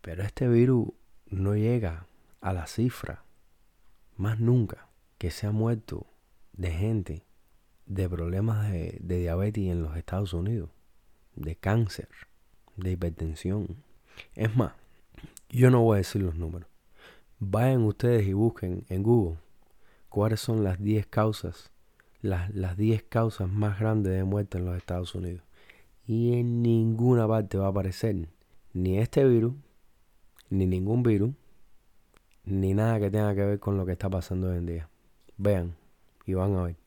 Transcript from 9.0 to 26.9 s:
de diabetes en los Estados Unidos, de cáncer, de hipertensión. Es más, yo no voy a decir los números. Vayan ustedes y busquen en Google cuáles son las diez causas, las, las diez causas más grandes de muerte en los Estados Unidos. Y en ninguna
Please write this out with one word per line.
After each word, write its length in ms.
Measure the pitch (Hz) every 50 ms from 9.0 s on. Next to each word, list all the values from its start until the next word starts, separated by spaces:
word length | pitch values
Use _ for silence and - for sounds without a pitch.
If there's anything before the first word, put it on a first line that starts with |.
| -
de 160 | 87 90 90
diabetes 460 | 87 85 82 87 98 104 104 107 98
en 180 | 92 87 87 82
los 140 | 80 76
Estados 380 | 85 80 - - 92 101 92 87
Unidos, 360 | 85 87 101 117 113 82 - _ _ _ _ _ - _ _ - _ _ _ _
de 220 | - 69 76 82
cáncer, 520 | - - 95 101 113 117 98 - - - - - - - _ _ _ _ _ _ - _ _ _
de 160 | - 92 92 92
hipertensión. 920 | 87 90 85 80 - 85 80 78 - - 92 95 104 101 92 90 - _ _ - - _ _ - - - - -
Es 200 | - 110 113 107
más, 180 | 131 117 80 - - - _ - _ - _ _ - - - - - - _
yo 220 | - 120 127 127
no 120 | 127 123 117
voy 140 | 113 107
a 20 | 101
decir 240 | 92 - - 107 98
los 140 | 90 80
números. 320 | 82 82 82 80 - 82 - _ - _ _ _ - - - - - - _ - _
Vayan 420 | 104 98 95 110 120 127 135 127 113
ustedes 440 | 107 101 - - 120 120 113 104
y 80 | 98 95
busquen 500 | 98 110 117 110 - - 92 90 92 - _
en 140 | 92 92 98
Google 360 | 110 120 120 104 85 80 80 - - - - - _ _ - - - _ _ - -
cuáles 320 | - 104 104 110 110 110
son 240 | - - 113 110 107
las 160 | 98 92 90
diez 260 | 98 104 107 110 104
causas, 680 | - - - 110 110 107 - - 92 85 - - - - _ - _ _ _ _ _ - _ -
las, 320 | 104 95 87 87 95 104
las 240 | 98 92 92 90 92
diez 240 | 104 110 113 107 -
causas 480 | - - 117 113 113 107 - 95 90
más 280 | 95 107 104 104 98 95
grandes 360 | 110 110 110 107 101 95 92
de 100 | 95 95
muerte 320 | 95 98 104 104 98 -
en 80 | 92 90
los 140 | 90 90 90
Estados 360 | - - 87 90 90 87 -
Unidos. 280 | 92 90 87 87 87 - _ - - - - - - - _ _ _ _
Y 320 | - 117 113 117 120 120 120
en 240 | 120 120 120 117 117
ninguna 680 | 117 117 113 113 113